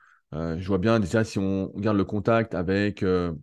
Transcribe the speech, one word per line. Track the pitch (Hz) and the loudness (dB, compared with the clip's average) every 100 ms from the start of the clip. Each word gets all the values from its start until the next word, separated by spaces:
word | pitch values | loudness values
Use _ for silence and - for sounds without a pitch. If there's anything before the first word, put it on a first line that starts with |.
| _ _ _ | _ _ _
Euh, | 76 82 80 | -6 -4 -4
je | 92 | -2
vois | 95 | 0
bien, | 110 113 | 2 2
déjà, | 90 113 | 2 0
si | 110 101 | 0 -2
on | 95 95 95 92 | -2 -2 -4 -4
garde | 104 101 | 0 2
le | 95 | 0
contact | 107 107 113 113 85 | 0 2 2 2 -2
avec, | 87 98 104 101 | 0 0 0 0
euh, | 95 90 87 73 | 0 0 0 -6